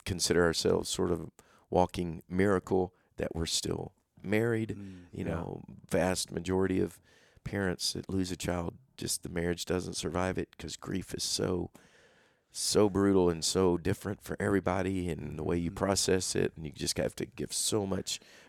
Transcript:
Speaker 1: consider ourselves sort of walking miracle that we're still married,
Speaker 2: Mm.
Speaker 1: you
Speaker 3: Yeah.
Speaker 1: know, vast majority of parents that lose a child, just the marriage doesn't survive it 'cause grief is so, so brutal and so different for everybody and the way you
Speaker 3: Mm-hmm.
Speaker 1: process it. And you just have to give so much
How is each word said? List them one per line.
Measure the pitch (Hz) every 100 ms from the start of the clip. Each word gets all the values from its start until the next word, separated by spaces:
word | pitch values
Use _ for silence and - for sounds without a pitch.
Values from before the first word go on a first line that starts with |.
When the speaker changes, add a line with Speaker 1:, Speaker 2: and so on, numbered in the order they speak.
Speaker 1:
consider | - 90 - 85
ourselves | 85 78 92 90 85
sort | - 92
of | 82 80 - _ - -
walking | 92 90 - 87 82 -
miracle | 90 101 92 - 95 90 _ _ -
that | -
we're | 82 82
still | - 80 82 82 _ _ -
married, | 92 107 117 113 110 104
Speaker 2:
Mm. | 98 90 87
Speaker 1:
you | -
Speaker 3:
Yeah. | 87
Speaker 1:
know, | 82 50 50 - - -
vast | 87 90 90 -
majority | 87 85 92 95 92
of | 90 - _ _ _ _
parents | - 101 92 - -
that | 87 -
lose | 95 92
a | 87
child, | - 87 85 - _ -
just | - -
the | -
marriage | 85 87 87 -
doesn't | 90 92
survive | - 85 85 92 87
it | - -
'cause | 78 -
grief | - 95 -
is | -
so, | - - 101 90 87 - _ _ _ _ _ _ _
so | - - 95 104
brutal | 95 101 95 87
and | 82
so | - 95 92 87
different | 85 98 98 101
for | - -
everybody | 104 98 90 95 92 92 90
and | 78 76 76
the |
way | 78 87
you | 85
Speaker 3:
Mm-hmm. | 98
Speaker 1:
process | 98 95 - 95 - 95
it. | 92 78
And | 76
you |
just | 65 76 -
have | 65 -
to | -
give | - -
so | - - 110 95
much | 95 - - - -